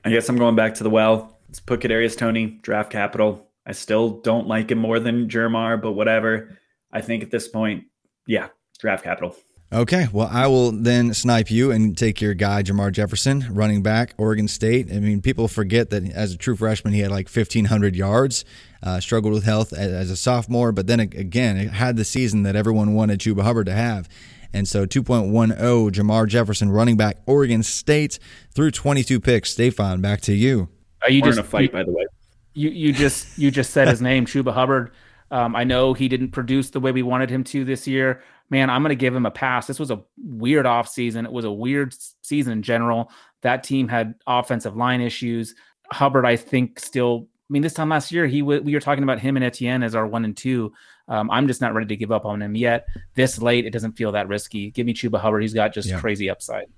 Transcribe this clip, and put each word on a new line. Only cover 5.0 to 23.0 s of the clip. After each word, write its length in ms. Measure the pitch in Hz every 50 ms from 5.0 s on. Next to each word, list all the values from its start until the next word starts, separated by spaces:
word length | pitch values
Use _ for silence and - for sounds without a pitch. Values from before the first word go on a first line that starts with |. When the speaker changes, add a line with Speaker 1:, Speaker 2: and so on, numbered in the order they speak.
| 117 120 117 120 120 107
Speaker 1:
Jermar, 520 | 113 113 113 117 113 113 113 113 117 107
but 120 | 110 110 101
whatever. 640 | 101 107 110 110 113 110 113 110 107 110 - - _ _ _ _ _ _ _
I 80 | - 107
think 220 | 107 - 117 110 -
at 80 | -
this 160 | - 113 -
point, 380 | - - 110 110 107 104 - - _ _ _ _ _ _ _ _
yeah, 220 | - 110 95 - - _ _ _ _ _ -
draft 240 | - 92 95 92 -
capital. 300 | 85 85 - 87 87 - - _ _ _ _ _ _ -
Speaker 2:
Okay, 340 | 113 120 - 175 185 170 113 101
well, 160 | 104 113 -
I 160 | 107 120 131
will 240 | 135 131 127 123 120
then 420 | 110 104 117 120 120 120 120 120 107
snipe 360 | - - 123 120 113 110 -
you 220 | 110 113 127 135
and 260 | 120 110 110 107 92
take 240 | - 120 110 104 -
your 120 | 110 104 101
guy, 260 | 87 104 101 101 104
Jermar 300 | 98 92 98 101 101 101
Jefferson, 560 | 92 107 104 95 - 98 - 135 139 139 131 117
running 320 | 95 104 107 107 104 101
back, 320 | 95 107 110 113 123 - -
Oregon 300 | - 110 110 110 107 107
State. 440 | 104 - - - 110 120 131 127 -
I 80 | 92 104
mean, 220 | 104 107 104 101
people 260 | - 135 127 - 113
forget 420 | 110 - 113 104 92 110 117 117 -
that 160 | 104 101 90 95
as 220 | - 92 107 98 90
a 40 |
true 180 | 85 - 131 120
freshman, 380 | 92 110 110 110 - - 110 104
he 60 | 104
had, 120 | 101 98
like, 160 | 98 98 92
fifteen 380 | - - 117 107 - - 113 104
hundred 300 | 104 117 104 101 101 90
yards, 500 | 90 95 98 104 120 135 139 123 - - - - - - - - - -
uh, 160 | 90 92 90
struggled 340 | - - 117 113 104 107 107
with 100 | 107 98
health 280 | 113 107 107 110 - -
a-, 40 | -
as 320 | 101 95 92 90 92 90
a 40 | 95
sophomore, 560 | 90 - 127 123 120 110 - 123 120 120 117
but 160 | 107 95 92
then 120 | 95 117 117
ag-, 160 | 110 98 -
again, 420 | - 98 90 85 123 127 113 98
it 140 | 95 101 110
had 240 | 101 98 123 127 123
the 80 | 113 107
season 380 | - - 135 127 113 104 107 101
that 120 | 101 98
everyone 380 | 104 101 113 110 107 104 107 104
wanted 260 | 107